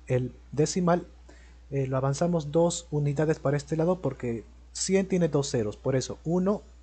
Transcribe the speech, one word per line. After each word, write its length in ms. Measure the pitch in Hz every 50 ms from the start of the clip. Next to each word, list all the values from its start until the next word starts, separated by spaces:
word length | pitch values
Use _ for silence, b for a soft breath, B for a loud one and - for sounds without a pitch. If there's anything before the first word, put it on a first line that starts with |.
| -
el 280 | - 131 127 127 120 - - - - -
decimal, 540 | 131 151 156 - 190 180 170 175 180 175 - - - b b b b b b b b b -
eh, 160 | 139 139 135
lo 120 | 131 135 131
avanzamos 520 | 131 135 139 143 170 170 175 165 147 147
dos 380 | 147 165 170 170 165 - - -
unidades 500 | - 147 147 143 143 143 156 151 156 156
para 180 | - 139 143 143
este 180 | 143 - 165
lado 240 | 160 160 170 185 180
porque 460 | - 139 127 - - 120 117 113 101 - - - - - -
cien 340 | - - - 190 190 196
tiene 220 | 190 196 180 170 156
dos 220 | 143 147 139 -
ceros, 260 | - 123 110 104 101
por 200 | - - 131 135
eso 220 | 131 123 - 101 - -
uno, 380 | 156 170 185 185 190 214 190 - - - -